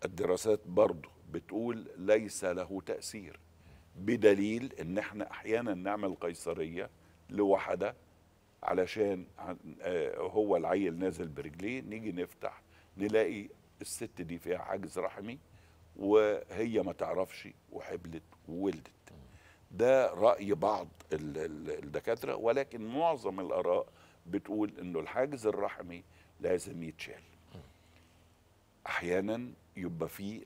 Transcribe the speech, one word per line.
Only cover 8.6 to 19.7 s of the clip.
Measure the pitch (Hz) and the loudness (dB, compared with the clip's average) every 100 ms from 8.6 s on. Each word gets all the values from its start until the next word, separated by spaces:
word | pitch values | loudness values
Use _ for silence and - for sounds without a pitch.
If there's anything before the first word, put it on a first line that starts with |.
علشان | - 90 90 110 101 92 90 - | -2 0 0 2 0 0 -6 -12
عن-، | 87 87 80 - | -10 -10 -12 -8
آه، | 87 87 71 - | -2 0 0 -2
هو | 92 107 107 92 | -2 2 4 2
العيل | 80 95 92 82 | 4 2 2 0
نازل | 92 82 82 | -2 -2 -8
برجليه، | 71 76 78 101 131 | -8 -10 -8 -8 -6
نيجي | 110 110 110 | -8 -8 -6
نفتح | 87 90 - 104 - _ - - 95 | -4 -6 -6 -10 -10 _ -20 -20 -4
نلاقي | 104 110 92 107 104 - _ - | 2 4 4 0 -10 -16 _ -16
الست | - - 113 - | -12 -8 -8 -8
دي | 82 85 | -8 -8
فيها | 85 87 | -4 -4
حاجز | - 98 85 92 | -2 -6 -6 -4
رحمي | 90 - 104 135 - - - - - - | -6 -6 -10 -12 -16 -20 -20 -20 -20 -4
وهي | 98 107 107 104 - 92 117 107 | 6 8 8 2 -4 -4 0 2
ما | 90 | 0
تعرفش | 82 82 85 95 - 101 - _ | -2 -2 -2 -2 -6 -16 -20 _
وحبلت | - - 87 85 80 - - - | -14 -10 -10 -8 -12 -14 -20 -10
وولدت. | 85 98 82 - _ - 73 - - - - - | -2 0 -2 -8 _ -20 -20 -20 -20 -20 -20 -14